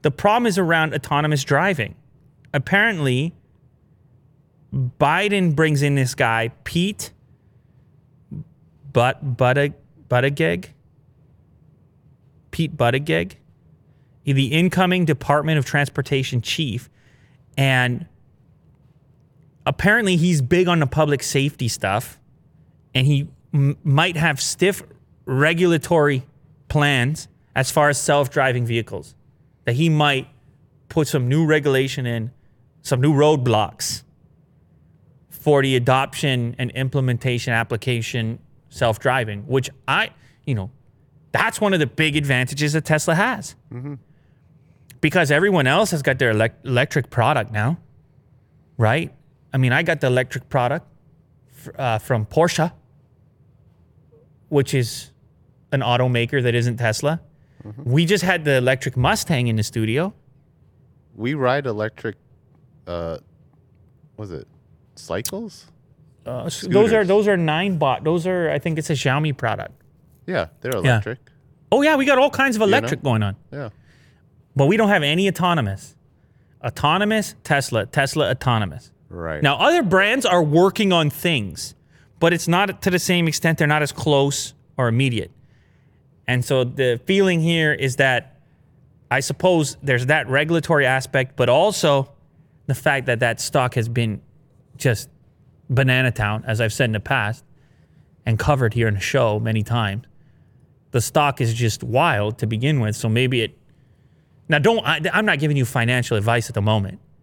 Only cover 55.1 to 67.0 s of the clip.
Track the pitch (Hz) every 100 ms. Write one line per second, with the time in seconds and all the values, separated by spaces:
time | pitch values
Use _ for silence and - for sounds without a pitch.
55.1 | _ _ _ _ _ _ 139 117 120 127
56.1 | 120 117 143 123 120 120 117 117 107 143
57.1 | 165 - _ _ _ - 107 143 135 170
58.1 | 202 180 175 151 131 123 131 - 123 131
59.1 | 214 - 143 120 110 104 117 110 123 185
60.1 | - _ _ _ _ _ _ _ _ _
61.1 | - 117 151 127 139 139 104 107 - 113
62.1 | 101 _ _ _ _ _ _ - 87 82
63.1 | 80 _ _ _ _ _ _ _ _ _
64.1 | - 104 78 - _ _ _ _ - -
65.1 | 87 120 196 226 - - _ _ _ _
66.1 | _ - 123 170 - - 185 220 220